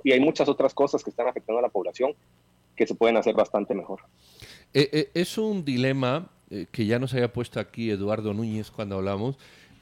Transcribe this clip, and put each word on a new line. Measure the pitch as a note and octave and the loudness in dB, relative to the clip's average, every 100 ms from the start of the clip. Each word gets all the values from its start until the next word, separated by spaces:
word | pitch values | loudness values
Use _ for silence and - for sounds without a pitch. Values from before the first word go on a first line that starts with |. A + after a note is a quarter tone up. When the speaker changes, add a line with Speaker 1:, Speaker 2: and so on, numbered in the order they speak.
| C#3 | 4
Speaker 1:
y | |
hay | B2+ | 6
muchas | C#3+ - C#3+ | 4 4 2
otras | C3+ C3+ | 2 2
cosas | - C#3 C#3+ | 2 2 0
que | - | -4
están | - A#2+ | -4 -2
afectando | A#2 - A2+ | -4 -2 0
a | |
la | A#2+ | 0
población | G2+ F2+ E2+ C3 - _ _ _ _ _ | -2 -4 -2 -2 -4 _ _ _ _ _
que | - A2+ | -2 -2
se | G2+ | 2
pueden | A2+ A2+ | 4 4
hacer | A2+ G#2+ | 4 2
bastante | G2+ G#2 G2+ G2 | 2 0 -2 -4
mejor. | - F#2+ - _ _ - - - _ | -6 -12 -16 _ _ -20 -20 -20 _
Speaker 2:
Eh, | C3+ D3 | 0 2
eh, | D3+ D3+ | 0 -2
es | E3+ F3 - | -2 -2 -2
un | A3 G3+ C#3+ | -2 -2 -2
dilema, | B2 C3 C3+ B2+ C#3+ F3+ _ - | 0 0 0 0 -2 -6 _ -14
eh, | G2+ - | -12 -8
que | - G#2 | -2 0
ya | A#2+ | 0
nos | C3 | 0
había | B2+ A#2+ | 0 -2
puesto | A#2+ A#2+ A#2+ | -2 -6 -6
aquí | G#2 - A2+ | -8 -6 -4
Eduardo | G2+ G2+ A2 G#2+ | -2 -2 -2 -2
Núñez | G2+ A2+ A2 G#2 | -4 -4 -6 -8
cuando | - G#2 G2 | -8 -6 -4
hablamos, | F#2+ G2 A#2+ C3+ - - - - | -2 -2 -4 -6 -14 -20 -20 -16